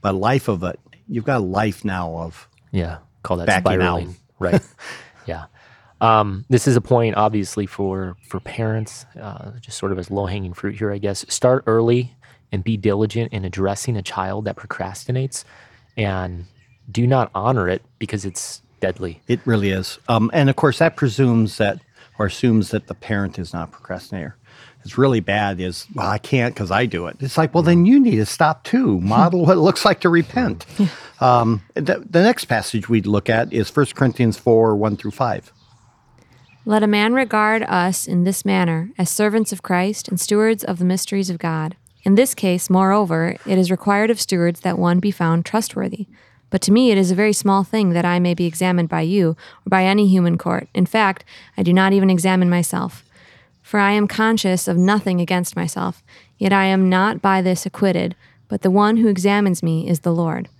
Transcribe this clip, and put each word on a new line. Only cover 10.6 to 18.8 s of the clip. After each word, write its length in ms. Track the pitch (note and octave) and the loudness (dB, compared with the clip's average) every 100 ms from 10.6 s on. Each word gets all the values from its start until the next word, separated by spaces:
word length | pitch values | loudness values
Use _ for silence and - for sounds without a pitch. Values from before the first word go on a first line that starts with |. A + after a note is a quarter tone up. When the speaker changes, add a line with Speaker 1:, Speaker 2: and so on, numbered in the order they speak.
| G2+ G#2 | -10 -6
Speaker 2:
here, 140 | G#2+ | -6
I 40 | G2+ | -4
guess. 280 | G2+ G2 - | -4 -6 -8
Start 380 | - B2+ C3 - | 0 2 2 2
early 480 | A2+ A#2 A#2+ B2 _ _ _ _ | 0 2 0 -2 _ _ _ _
and 100 | G2+ | -6
be 140 | F#2 A2 | -4 -2
diligent 560 | G#2+ G2+ G#2+ A2 A2+ | 0 0 -2 -2 -6
in 100 | G#2+ | -6
addressing 540 | F#2 F#2 G2 G2+ - A2 | -8 -4 -2 -2 -4 -6
a 40 | |
child 440 | F#2 - F#2+ G2+ G#2+ | -6 -6 -6 -6 -6
that 100 | - | -8
procrastinates, 880 | A2 - F#2+ F#2+ - B2+ C3+ - - - - _ _ - | -12 -10 -10 -10 -6 -4 -4 -8 -16 -20 -20 _ _ -4
and 480 | G#2 F#2+ F#2 F2 F2+ _ _ _ - | -4 -2 -6 -10 -14 _ _ _ -8
do 160 | G#2 B2 | -2 2
not 240 | C3+ A#2 F#2+ | 2 2 -2
honor 320 | G#2+ B2+ F2+ | 0 0 0
it 140 | F#2 _ _ | -4 _ _
because 240 | A2 G#2+ G2 | -8 -8 -8
it's 360 | F2+ - - _ | -10 -12 -14 _
deadly. 420 | _ | _